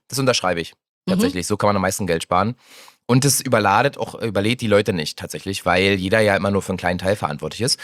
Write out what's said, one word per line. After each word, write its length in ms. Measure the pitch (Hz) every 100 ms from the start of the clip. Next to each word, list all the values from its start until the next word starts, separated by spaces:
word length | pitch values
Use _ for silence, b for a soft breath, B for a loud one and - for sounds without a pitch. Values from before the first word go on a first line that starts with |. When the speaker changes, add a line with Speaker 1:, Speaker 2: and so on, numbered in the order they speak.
| -
Speaker 1:
Das 100 | 123
unterschreibe 440 | 131 117 92 85
ich. 100 | 80 - _ _
Speaker 2:
Mhm. 60 | -
Speaker 1:
Tatsächlich, 340 | 185 247 92 -
so 120 | 104
kann 100 | 104
man 80 | 101
am 60 |
meisten 240 | 92 - 92
Geld 160 | 82
sparen. 340 | - 90 104 - B B B B
Und 220 | - 127 139
es 160 | -
überladet 560 | 131 117 104 104 135 -
auch, 160 | -
überlädt 480 | - 117 98 104 123
die 40 | 113
Leute 280 | 101 110
nicht 240 | 90 76 -
tatsächlich, 480 | 87 80 95 98 90
weil 300 | 90 98 98
jeder 240 | 92 110
ja 140 | 107 98
immer 140 | 101
nur 120 | 101
für 80 | 92
einen 80 | 92
kleinen 200 | 87 90
Teil 180 | 92 107
verantwortlich 440 | 73 73 78 -
ist. 180 | 123 -